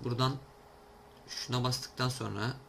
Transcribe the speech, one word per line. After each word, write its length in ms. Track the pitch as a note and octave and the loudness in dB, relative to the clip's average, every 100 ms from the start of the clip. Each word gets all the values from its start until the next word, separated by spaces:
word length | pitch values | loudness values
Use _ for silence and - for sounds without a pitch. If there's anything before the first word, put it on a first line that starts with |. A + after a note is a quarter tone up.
Buradan 340 | B2+ A#2+ C3 C#3 - - - - - - - - - | -2 4 4 2 -6 -20 -20 -20 -20 -20 -20 -20 -12
şuna 360 | - - B2 | -10 -2 2
bastıktan 460 | B2+ B2+ - - B2+ | 2 0 -4 0 0
sonra 440 | B2+ G#2+ G2+ A2+ - | 0 -2 0 -2 -2